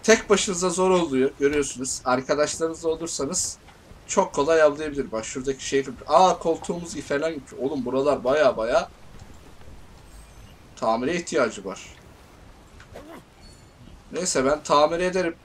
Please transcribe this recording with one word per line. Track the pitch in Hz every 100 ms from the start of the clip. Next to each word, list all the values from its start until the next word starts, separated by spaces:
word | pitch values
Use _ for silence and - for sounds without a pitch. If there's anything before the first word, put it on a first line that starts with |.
Tek | - 220 -
başınıza | 196 - 175 180
zor | 175 185
oluyor, | 185 165 131 135 -
görüyorsunuz. | 139 147 135 123 127 - 131
Arkadaşlarınız | 127 131 147 147 - 160 165 165
olursanız | 160 165 - 139 185 - - - - - - -
çok | - -
kolay | - 143 160
avlayabilir. | 151 143 156 139 127
Bak | 110 110
şuradaki | 139 131 131 -
şey, | 139 139 120 -
aa, | 156 185 180
koltuğumuz | 170 160 - 175 170 151
falan | - 143 160
gitmiş. | 156 - -
Oğlum | 127 151 120
buralar | 131 143 131
baya | 127 147 139 113
baya | 110 151 - - - - - - - - - - - - - - - - - - - -
tamire | 113 113 127 180
ihtiyacı | 175 160 117 104 92
var. | 98 - - - - - - - - - - - - 294 330 - - - - - - - - -
Neyse | 143 180 147 131
ben | 151
tamir | - 147 151 170
ederim. | 185 180 170 -